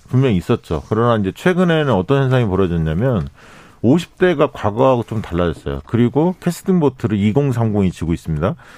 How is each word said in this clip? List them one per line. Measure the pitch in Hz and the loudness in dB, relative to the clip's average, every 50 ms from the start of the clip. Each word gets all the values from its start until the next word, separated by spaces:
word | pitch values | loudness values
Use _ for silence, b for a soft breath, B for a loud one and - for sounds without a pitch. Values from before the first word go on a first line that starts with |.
| - - | -8 -2
분명히 | 120 127 139 127 101 | 0 2 2 2 2
있었죠. | 87 - - 117 - - - 85 73 - - | 0 0 0 -2 -2 -2 -4 -6 -6 -4 -2
그러나 | 110 110 117 120 117 107 | -2 0 2 2 2 0
이제 | 98 95 87 | -2 -4 -4
최근에는 | - - 180 180 175 185 175 160 156 151 139 113 | -2 -2 0 2 2 2 2 2 0 0 0 0
어떤 | 92 87 - 139 139 139 | 0 0 0 0 0 2
현상이 | 127 131 127 120 | 2 2 2 0
벌어졌냐면 | 98 90 92 98 85 85 82 80 80 78 90 123 135 120 92 71 67 B B B B B B B B B B - | 0 0 0 0 0 0 -2 -2 -2 -2 0 0 0 0 -2 -4 -6 B B B B B B B B B B 2
오십 | 117 147 180 - - _ - | 2 2 2 0 -4 _ 0
대가 | 185 180 165 139 156 - | 0 2 2 2 0 -2
과거하고 | - - - 104 101 117 135 135 127 120 | -2 -4 -4 -4 0 2 2 2 2 0
좀 | 107 - 113 110 - | -2 -4 -6 -8 -6
달라졌어요. | - 85 87 87 85 73 - - 76 69 69 - | -4 -2 -2 -2 -2 -2 -6 -8 -8 -8 -8 -8
그리고 | - - 113 120 117 120 143 160 180 180 - | -2 0 0 2 2 2 0 0 0 -2 -4
캐스팅 | - 180 170 - - 196 185 175 | -6 -6 -6 -6 -2 -2 0 2
보트를 | 147 131 131 - - 101 107 | 2 0 -2 -2 -4 -2 0
이공삼공이 | 98 101 107 101 139 147 139 117 117 113 110 101 104 95 90 | 0 0 2 2 2 0 0 0 -2 -2 0 0 0 0 0
지고 | - - 85 80 82 | -2 -4 -4 -4 -4
있습니다. | - - 80 78 73 82 110 170 B B B B | -4 -4 -6 -4 -2 -2 -2 -4 B B B B